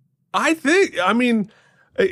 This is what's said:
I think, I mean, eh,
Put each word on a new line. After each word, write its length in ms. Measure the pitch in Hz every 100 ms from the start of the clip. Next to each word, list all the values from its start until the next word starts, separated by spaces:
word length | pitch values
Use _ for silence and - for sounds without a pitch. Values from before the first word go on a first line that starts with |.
| _ _ _
I 200 | 190 262
think, 420 | 320 262 359 392 165
I 120 | 180
mean, 360 | 220 247 226 196 _ _ _ _ -
eh, 120 | 190